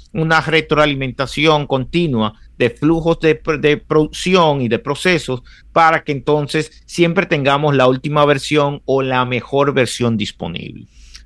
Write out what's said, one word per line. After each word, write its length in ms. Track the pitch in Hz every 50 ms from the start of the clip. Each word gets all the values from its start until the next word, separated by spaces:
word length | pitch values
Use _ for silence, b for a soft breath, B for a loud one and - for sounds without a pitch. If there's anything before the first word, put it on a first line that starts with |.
| b b -
una 280 | 160 160 160 165 160
retroalimentación 1300 | - 160 156 160 156 - 156 151 151 147 139 135 135 131 117 - 131 - - 143 151 160 151 147 147
continua 680 | - 139 131 127 - - 175 175 156 123 113 110 107 b b b b -
de 120 | - 127 117
flujos 500 | - - 143 156 165 165 160 165 165 -
de 160 | 160 156 156
pr-, 240 | - - 165 156 135
de 180 | 151 147 147
producción 840 | 147 - - 160 156 156 151 - - - 185 185 185 165 151 143 139
y 60 | 127
de 120 | 110 117 117
procesos 640 | - 139 143 - - 185 175 156 - - 127 123 b b b b b b -
para 300 | 170 165 160 165 151 -
que 80 | -
entonces 720 | 143 135 123 151 147 151 147 139 - 156 151 - _ - _
siempre 400 | - - 170 170 170 165 - 170
tengamos 500 | - 160 147 131 139 139 143 156 147 139
la 120 | 131 127
última 380 | 127 131 131 - 151 147 151 147
versión 560 | 143 147 135 - - 147 151 143 143 143 139 -
o 160 | - 131 135
la 240 | 135 131 127 127 127
mejor 480 | 123 127 117 - - 139 143 143 143 127
versión 440 | 135 120 - - - 120 117 113
disponible. 680 | 104 107 - - - 87 85 87 - - - - - - _ B B B B B B B